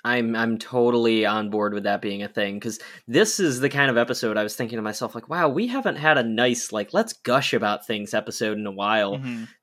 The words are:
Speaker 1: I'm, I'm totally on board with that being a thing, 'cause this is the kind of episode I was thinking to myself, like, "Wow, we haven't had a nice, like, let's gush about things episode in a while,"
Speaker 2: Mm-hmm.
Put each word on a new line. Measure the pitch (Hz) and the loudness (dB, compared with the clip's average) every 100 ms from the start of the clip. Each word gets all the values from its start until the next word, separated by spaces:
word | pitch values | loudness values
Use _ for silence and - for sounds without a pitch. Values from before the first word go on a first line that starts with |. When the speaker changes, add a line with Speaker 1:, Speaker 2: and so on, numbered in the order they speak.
| 120 | -2
Speaker 1:
I'm, | 123 117 113 | 0 0 0
I'm | 113 110 | 0 -2
totally | - 127 120 120 117 110 | -2 2 4 4 4 4
on | 104 107 104 | 4 0 -2
board | 107 104 | 0 0
with | 104 | -2
that | 101 101 | -2 -2
being | 104 98 | -4 -6
a | 101 | -6
thing, | 113 101 101 | -4 -4 -4
'cause | 113 107 - - - | -8 -10 -14 -18 0
this | 139 214 - | 2 2 2
is | 165 123 | 0 2
the | 135 | 0
kind | 143 139 | 2 4
of | 120 | 4
episode | 120 120 113 107 | 0 0 0 0
I | |
was | 104 | -2
thinking | - 113 113 | -4 -6 -4
to | |
myself, | 107 104 117 | -6 -6 -8
like, | 117 - | -8 -6
"Wow, | 170 156 | 0 2
we | 139 240 | 2 -2
haven't | 262 214 151 | -2 -4 2
had | 156 143 | 4 4
a | |
nice, | 113 110 123 120 - | 2 2 2 2 -2
like, | 107 104 | -6 0
let's | 196 226 | 0 0
gush | - - 131 - | -4 0 2 2
about | 113 107 104 - | 0 0 0 -2
things | 104 104 | -6 -2
episode | 110 113 - 110 107 | -4 -4 -4 -4 -2
in | 104 | -6
a | |
while," | 98 104 110 101 107 | -2 2 2 2 -2
Speaker 2:
Mm-hmm. | 131 117 113 _ | -6 -8 -12 _